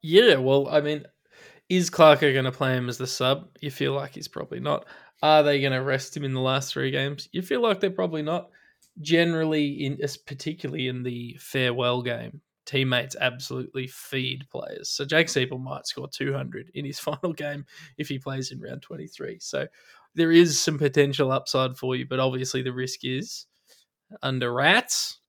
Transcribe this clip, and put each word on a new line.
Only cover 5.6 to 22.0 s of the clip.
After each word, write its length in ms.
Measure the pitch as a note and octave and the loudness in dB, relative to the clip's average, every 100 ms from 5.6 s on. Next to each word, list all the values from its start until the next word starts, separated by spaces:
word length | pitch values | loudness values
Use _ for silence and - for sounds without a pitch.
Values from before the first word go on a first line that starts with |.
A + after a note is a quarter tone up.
gonna 220 | C#3 C3 | 0 0
rest 340 | C3+ C3+ C3 - | -2 -2 -4 -8
him 80 | |
in 100 | C#3 | -4
the 60 | C3 | -2
last 320 | C3 C3 C3+ | 0 -2 -4
three 200 | C3+ C3+ | -4 -2
games? 360 | C#3 C#3 C#3+ - | -2 -4 -6 -8
You 100 | F3+ | -8
feel 180 | F#3 B3+ | -4 0
like 200 | A#3 F#3+ | 0 0
they're 100 | G3 | -2
probably 320 | F#3 F3+ D#3+ | -2 -4 -2
not. 280 | D3+ F3 - _ _ _ _ - | -2 -4 -6 _ _ _ _ -14
Generally, 840 | D3+ E3 E3+ E3 D#3 D#3 D3 C#3 | 2 4 4 2 0 2 0 -2
in, 140 | C#3 C3+ | -4 -2
es-, 160 | C#3+ - | -6 -6
particularly 680 | - C3+ D#3 D#3+ C#3+ D3+ B2+ | -14 -10 -8 -6 -8 -4 -6
in 160 | B2+ | -4
the 340 | B2 A#2+ A#2+ - | -8 -8 -12 -14
farewell 640 | - C#3 B2+ B2 B2 B2 | -6 -2 0 0 0 0
game, 400 | A#2+ A#2 A#2 C#3+ _ _ - | -2 -6 -8 -16 _ _ -4
teammates 500 | C3+ C3 B2 A#2 - | 0 2 0 -2 -2
absolutely 680 | B2+ B2 - C3 B2+ C3+ C3 | -2 -2 -10 -8 -8 -8 -10
feed 580 | - - C3+ C3 C3 C3+ | -12 -8 -4 -4 -6 -10
players. 400 | - - - - | -12 -10 -10 -8
So 160 | - C#3 | -8 0
Jake 240 | D#3 E3 | 2 2
Siebel 280 | C#3 B2+ C3 | 0 0 -4
might 280 | C3 C3+ - | -8 -10 -10
score 220 | - C#3 | -10 -12
two 260 | - C#3 | -6 -4
hundred 360 | C#3 B2+ - - | -4 -6 -10 -12
in 100 | - | -10
his 140 | C#3+ C#3 | -10 -8
<laughs> 20 | |
final 320 | - D3+ F3+ | -6 -4 -4
game 320 | D#3 D3 C#3+ C#3 - - - | -4 -6 -8 -12 -20 -20 -12
if 120 | C#3+ | -6
he 100 | C#3 | -6
plays 320 | C3+ C3+ B2+ | -6 -6 -8
in 100 | C3 | -10
round 220 | - C3 | -12 -14
twenty-three. 560 | - - - - - - | -14 -14 -14 -12 -12 -12
So 260 | - C#3 C#3 _ - - _ | -8 -6 -6 _ -20 -20 _
there 160 | - E3 | 2 6
is 300 | E3 F3 C#3 | 8 8 4
some 160 | - D3 | 0 2
potential 560 | C#3+ C#3+ C#3 C3+ C3+ | 2 4 4 4 0
upside 460 | C3 - C3+ C3 B2+ | 0 0 0 0 -2
for 180 | B2+ | -4
you, 100 | B2+ | -4